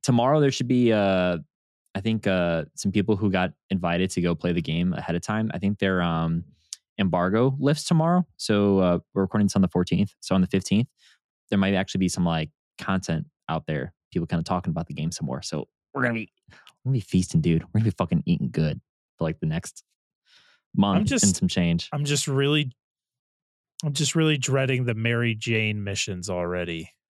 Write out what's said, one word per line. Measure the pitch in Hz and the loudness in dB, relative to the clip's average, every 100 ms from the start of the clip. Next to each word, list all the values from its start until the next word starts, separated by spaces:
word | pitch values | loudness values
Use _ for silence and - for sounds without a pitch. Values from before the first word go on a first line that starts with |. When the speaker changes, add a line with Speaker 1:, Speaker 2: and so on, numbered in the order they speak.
Speaker 1:
Tomorrow | - 120 123 156 | 2 4 4 4
there | 143 | 4
should | - 123 | 2 0
be, | 127 120 | 4 4
uh, | 107 98 95 90 87 - _ _ _ _ 98 | 4 4 2 2 -2 -6 _ _ _ _ -6
I | |
think, | 104 110 101 | -2 0 0
uh, | 92 87 82 73 - | 2 2 0 -4 -6
some | 101 | -2
people | 101 98 101 | 0 0 0
who | 104 | 0
got | 92 90 - _ | 0 -2 -6 _
invited | 95 85 87 92 | -2 0 0 0
to | - | 0
go | 87 85 | 0 0
play | 90 | 0
the | 87 | -2
game | 78 80 90 | -2 -2 -2
ahead | 87 - 85 | -2 -4 -6
of | |
time. | - 110 110 | -2 -4 -4
I | 98 | -2
think | 98 104 | -4 0
their, | 98 92 | 0 2
um, | 87 82 82 82 - _ _ - _ - | 0 0 0 -2 -6 _ _ -20 _ -2
embargo | 98 90 92 107 131 135 | 0 2 2 2 2 2
lifts | 139 147 - | 0 0 2
tomorrow. | 165 165 180 175 _ | 2 4 2 0 _
So, | - 104 101 98 | 0 2 4 4
uh, | 90 87 - | 4 2 -2
we're | 98 | -2
recording | 95 107 101 | 0 2 2
this | 101 | 4
on | |
the | 92 | 2
fourteenth. | 92 90 90 101 _ | 2 0 0 0 _
So | - 95 | -2 2
on | |
the | 92 | 2
fifteenth, | 98 - 98 127 _ _ _ _ _ _ | 0 2 0 0 _ _ _ _ _ _
there | 101 | 0
might | 98 | 2
actually | 98 95 98 | 0 -2 0
be | 92 | 0
some, | - 87 | 0 -2
like, | 82 76 _ _ - | -2 -4 _ _ -12
content | - 95 92 82 - _ - | -4 -4 -2 -6 -6 _ -8
out | 80 - | -8 -4
there, | 76 64 _ _ | -6 -6 _ _
people | 87 82 | -8 -4
kinda | 87 | -4
talking | 80 90 90 | -2 -4 -2
about | 82 82 | -6 -8
the | |
game | - 80 | -8 -8
some | - 73 | -6 -8
more. | 65 | -8
So | - 76 - _ _ | -8 -8 -10 _ _
we're | 139 | -4
gonna | 123 117 | -2 -4
be, | 104 _ _ | -8 _ _
we're | - - _ 127 | -20 -20 _ -2
gonna | |
be | 135 | -2
feasting, | - 92 87 82 | 0 -2 2 0
dude. | 85 82 | 2 0
We're | - 107 | 0 0
gonna | 110 | 0
be | |
fucking | - 90 87 82 | -2 -2 -2 0
eating | 87 - | -2 -2
good | - 78 - _ _ _ _ | -2 -2 -4 _ _ _ _
for, | 82 | -6
like, | 78 | -4
the | 78 | -4
next | 80 - - _ _ _ _ _ _ _ _ _ - | -4 -8 -20 _ _ _ _ _ _ _ _ _ 0
month | 101 95 | 2 2
Speaker 2:
I'm | 214 | 2
just | 262 | 2
Speaker 1:
and | 104 92 | 0 0
some | 90 | -2
change. | - 87 85 - | 0 0 0 -2
Speaker 2:
I'm | 147 143 | -6 -2
just | 143 - | -2 -2
really, | 135 139 151 139 - _ _ _ _ _ _ _ _ _ _ | 0 2 0 -2 -8 _ _ _ _ _ _ _ _ _ _
I'm | 156 | -6
just | 143 147 165 | -2 0 2
really | 156 147 | 2 0
dreading | 123 135 131 127 120 | 0 0 2 0 -2
the | 110 | -2
Mary | 113 117 120 110 | 0 0 0 -2
Jane | 120 110 107 104 | -2 0 0 -2
missions | 101 98 - 92 90 | -4 -4 -4 -6 -6
already. | 90 87 87 87 82 82 _ | -4 -2 -4 -4 -8 -10 _